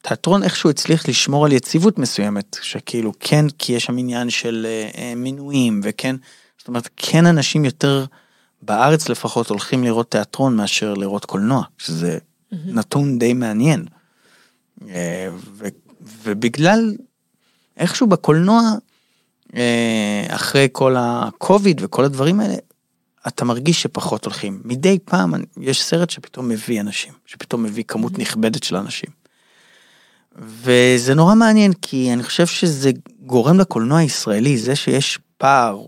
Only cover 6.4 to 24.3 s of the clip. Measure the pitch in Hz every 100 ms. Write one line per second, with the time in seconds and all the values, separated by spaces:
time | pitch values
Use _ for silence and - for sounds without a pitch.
6.4 | _ _ - 120 - - - 160 170 160
7.4 | 131 160 139 - 143 139 135 _ _ _
8.4 | _ _ 104 104 135 156 139 120 113 123
9.4 | 117 104 - 131 123 113 117 107 104 -
10.4 | 135 113 101 - 107 101 98 101 - 95
11.4 | 107 131 - _ - 80 85 82 _ _
12.4 | _ 180 170 117 104 143 143 123 120 127
13.4 | 117 107 143 131 85 _ _ _ _ _
14.4 | _ _ _ _ 107 90 87 90 92 90
15.4 | 92 101 104 - _ _ - - 113 104
16.4 | 120 127 165 220 226 208 - _ _ _
17.4 | _ _ _ - 175 - 233 175 - 156
18.4 | 180 226 226 214 _ _ _ _ _ _
19.4 | _ - 120 117 117 110 104 104 - -
20.4 | - 139 135 - 131 127 120 120 113 -
21.4 | - 196 202 147 95 - 139 135 143 196
22.4 | 214 - _ _ _ _ _ _ 123 -
23.4 | 123 120 147 165 - - - 107 110